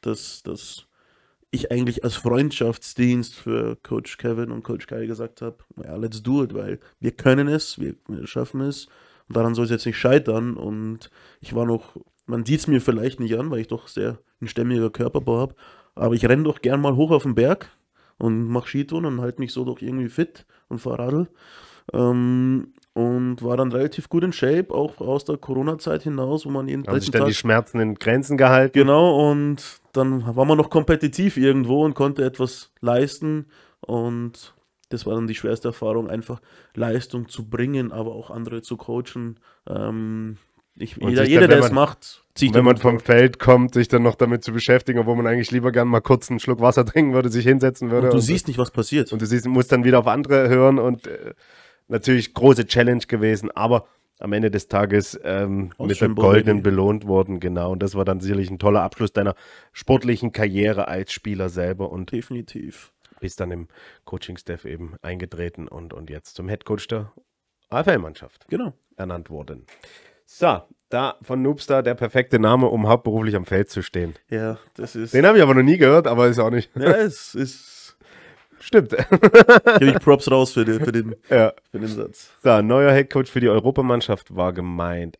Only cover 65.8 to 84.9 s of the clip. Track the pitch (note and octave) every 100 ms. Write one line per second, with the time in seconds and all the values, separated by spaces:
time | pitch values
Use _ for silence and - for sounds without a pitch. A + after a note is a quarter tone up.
65.8 | E2+ - D#2+ D2 - - F#2 G#2 - G#2+
66.8 | - A2+ G#2 _ _ _ _ _ _ A#2
67.8 | E3 D3+ D#2+ D2+ C2 _ _ - B3 -
68.8 | _ _ F#2 F2 E2 D#2 C#2+ C#2 A#1+ -
69.8 | - - _ _ _ - E3+ A#2+ - _
70.8 | _ A#2+ C3+ - - B2+ C3 C#3+ - C#3
71.8 | A#2+ A#2 A#2 C3 B2+ A#2+ G#2+ B2 B2+ A#2
72.8 | G#2+ A#2+ A#2 A2 A2 G#2 F#2 G2 G2+ -
73.8 | F#2 F2+ F2 D#2+ _ A2 A2 A2 _ -
74.8 | - A#2 A2+ B2+ E3 A3 D3 C3 C3 F3+
75.8 | C#3 D#3 D3 A#2 B2 A#2+ A2+ A#2+ - -
76.8 | C#3 F#3+ G#3+ C3+ - - C3+ - - -
77.8 | - _ _ - - _ _ _ - A3+
78.8 | B2+ - - F#3+ A3 A#3 - A#3+ - A3
79.8 | C3+ C3 - C#3 - C3 C3 B2 A2 A2
80.8 | D3+ A#2 A2 G#2+ _ B2+ A2 - _ G#2+
81.8 | A2 G#2+ G#2 - - _ C3 A2 G#2+ B2+
82.8 | C#3+ C3+ C#3 C#3 B2+ B2+ A#2+ G#2+ A2 C3+
83.8 | B2+ A#2+ - G2+ - F#2 F2+ F2+ F2+ E2+
84.8 | F2